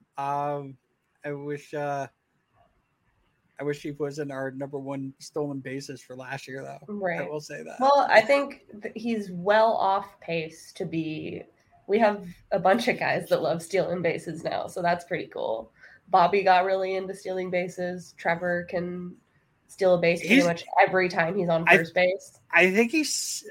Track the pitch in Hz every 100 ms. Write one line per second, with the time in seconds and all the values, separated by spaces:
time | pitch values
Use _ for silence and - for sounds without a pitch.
0 | _ - 139 143 147 143 139 131 _ _
1 | _ _ 147 143 143 143 - 151 147 139
2 | 135 _ _ _ _ _ _ _ _ _
3 | _ _ _ _ _ - 147 147 156 147
4 | 143 139 143 135 135 131 139 143 135 139
5 | 135 - - 156 147 139 131 135 139 131
6 | - 127 127 135 - 135 135 143 156 208
7 | 185 165 139 151 151 147 160 - 262 285
8 | - 208 220 277 285 - - 208 220 220
9 | 233 220 190 180 180 214 226 214 190 196
10 | 202 - - 165 160 160 - - 175 165
11 | 160 156 165 - - _ _ _ - 208
12 | 214 202 180 - - 196 180 226 233 170
13 | 143 147 - 170 220 170 - 190 160 180
14 | 170 165 170 160 165 92 - - 175 175
15 | - 170 - - - 113 - _ - -
16 | _ 190 175 202 185 180 190 190 190 190
17 | 190 190 185 185 185 180 180 175 180 180
18 | 170 - 185 170 180 175 175 180 180 180
19 | 180 - _ _ _ _ _ - 190 175
20 | 170 170 160 254 175 170 - 170 190 185
21 | 180 190 165 196 175 165 170 185 170 185
22 | 180 190 - _ - 170 185 196 233 320
23 | 294 - - - 208